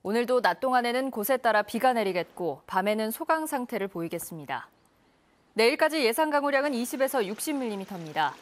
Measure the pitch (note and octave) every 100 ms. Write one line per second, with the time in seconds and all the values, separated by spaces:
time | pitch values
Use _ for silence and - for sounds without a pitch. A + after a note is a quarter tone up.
0 | - A3+ A#3+ B3 F#3+ F3 C4 B3+ A#3+ B3
1 | C4+ B3 G#3 C4 A#3+ G#3+ G#3 A#3 B3+ A#3
2 | G3+ F3+ E3 - E3+ C3+ - F#3+ G3 G#3+
3 | A3 A3+ D#4+ D#4+ D#4 C4+ B3 A3 F#3+ F3
4 | E3 E3+ - E3 C#3+ B2+ - _ _ _
5 | _ _ _ _ _ - A3+ D4 D#4 D#4
6 | A#3 A#3 D#4 D4 C#4+ C4+ C#4+ B3 B3 C4
7 | C4+ C4+ F#3+ G#3+ - C#4+ B3 G3+ F#3+ F#3+
8 | D#3+ D3+ D3 -